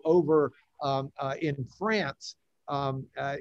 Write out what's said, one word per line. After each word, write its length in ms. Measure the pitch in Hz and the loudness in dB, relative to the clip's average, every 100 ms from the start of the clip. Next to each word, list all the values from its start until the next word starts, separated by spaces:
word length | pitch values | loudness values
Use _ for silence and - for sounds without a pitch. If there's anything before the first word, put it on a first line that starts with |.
over, 480 | 160 175 151 156 139 - _ - | 4 4 6 4 4 -2 _ -6
um, 280 | 143 135 139 - | -2 -2 -4 -6
uh, 160 | 139 143 | -6 -2
in 260 | 160 143 120 - | -4 -4 -8 -6
France. 580 | 208 214 143 - - - _ _ - | -2 0 -2 -6 -16 -18 _ _ -6
Um, 360 | 139 139 135 - 135 | -4 -2 -4 -8 -6
uh, 180 | 139 139 | -6 -6